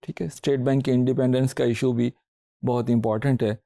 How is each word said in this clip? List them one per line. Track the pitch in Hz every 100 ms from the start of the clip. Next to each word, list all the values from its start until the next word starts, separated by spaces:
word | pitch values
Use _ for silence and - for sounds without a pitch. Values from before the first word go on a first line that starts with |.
ठीक | - -
है, | 170
स्टेट | - - 139
बैंक | 127 135 135
के |
इंडिपेंडेंस | 127 127 127 127 127 131
का | -
इशू | 123 113 131
भी | 120 120 - _ _ _ _
बहुत | - 120 117
इंपॉर्टेंट | 120 110 110 139 127
है | 110 107